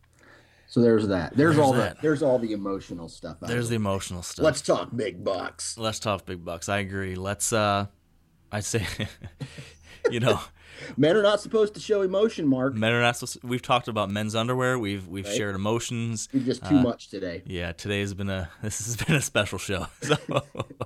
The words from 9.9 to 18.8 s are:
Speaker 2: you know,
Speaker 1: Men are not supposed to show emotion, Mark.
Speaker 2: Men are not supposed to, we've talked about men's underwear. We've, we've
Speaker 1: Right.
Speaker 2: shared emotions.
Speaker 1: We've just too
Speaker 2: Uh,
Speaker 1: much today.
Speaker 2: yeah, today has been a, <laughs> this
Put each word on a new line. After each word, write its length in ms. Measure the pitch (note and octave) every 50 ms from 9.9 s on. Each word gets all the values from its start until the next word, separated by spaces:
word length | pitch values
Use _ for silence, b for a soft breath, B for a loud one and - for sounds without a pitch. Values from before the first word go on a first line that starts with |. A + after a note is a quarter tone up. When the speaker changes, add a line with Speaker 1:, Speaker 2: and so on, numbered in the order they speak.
| - - - -
Speaker 2:
you 80 | A#2+ A#2
know, 200 | A#2 A#2 G#2 - - - B B B B B B B B B
Speaker 1:
Men 180 | A#2 D3 D#3 F#3+
are 60 | G#3+
not 180 | G3+ G#3 G#3 G3+
supposed 320 | - - A3+ A3 G#3 G#3 -
to 40 | D#3+
show 220 | - - G#3+ G3+
emotion, 460 | G3 F#3 F#3+ G3 A3 A3+ - F#3+ D#3+
Mark. 260 | C#3 C3 B2+ B2+ C#3 B2
Speaker 2:
Men 200 | G#2+ A2 A2+ A#2+
are 80 | A#2+
not 160 | A#2+ A#2+ A#2+
supposed 240 | - B2 - - -
to, 60 | -
we've 140 | A#2+ B2 B2
talked 260 | - - B2+ A#2+ -
about 220 | B2 A2 G#2+ G2+ G2
men's 260 | G2+ G#2 G#2+ G#2+ G#2+
underwear. 420 | A2+ A2+ B2 B2+ B2+ B2+ B2+ B2+
We've, 300 | B2 G#2+ G2 G2+ G2 F#2
we've 180 | E2 F#2 G2 F#2+
Speaker 1:
Right. 100 | G2+ G#2
Speaker 2:
shared 200 | B2+ G#2 G2+ G2
emotions. 720 | F#2+ G2 G#2+ A#2 A#2 - - B2 A2+ A#2 A#2 A2+ G#2+ - - -
Speaker 1:
We've 120 | C3+ A#2
just 200 | B2+ A#2+ - -
too 120 | F#2 D3
Speaker 2:
Uh, 60 | C3 B2
Speaker 1:
much 260 | A#2 - - - -
today. 340 | G#2+ G2 F#2+ F2 E2+ F2+ -
Speaker 2:
yeah, 260 | - F#2 F2 F2 E2+
today 300 | E2+ - - G#2 G2+ G2+
has 120 | G2+ G2 G2
been 160 | F#2+ G2 G2
a, 200 | F#2+ F#2+ E2+ - -
<laughs> 60 | -
this 240 | A2+ G#2+ - -